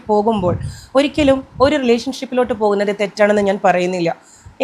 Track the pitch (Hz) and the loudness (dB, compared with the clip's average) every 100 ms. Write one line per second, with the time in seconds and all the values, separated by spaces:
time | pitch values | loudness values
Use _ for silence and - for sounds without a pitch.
0 | - 208 208 220 180 - - - - 262 | -2 0 2 0 0 -2 -6 -12 -4 0
1 | 285 294 277 269 269 - 269 302 247 233 | 0 2 2 2 -2 0 2 2 2 0
2 | 269 262 247 254 247 220 214 208 202 202 | -2 -10 -6 -2 -2 0 0 0 -2 -2
3 | 196 - 208 208 202 202 196 180 180 185 | -4 0 2 2 0 2 2 2 0 -2
4 | 165 - _ - - - | -4 -6 _ -20 -16 0